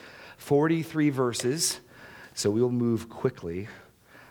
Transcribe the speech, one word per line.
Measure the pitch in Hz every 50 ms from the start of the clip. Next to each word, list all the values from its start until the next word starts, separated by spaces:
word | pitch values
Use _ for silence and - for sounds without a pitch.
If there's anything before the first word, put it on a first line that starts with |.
| - - - - - - - -
forty-three | - - 143 143 151 160 165 165 156 - - 156 151 147
verses, | 135 131 131 120 110 - - 120 143 165 156 - - - - - - - - - - - - - -
so | - - 104
we'll | 104 113 123 123
move | 123 120 120 120 113 107 - -
quickly. | - - - 131 - - - 85 85 90 101 117 - - - - _ _ _ _ - - - -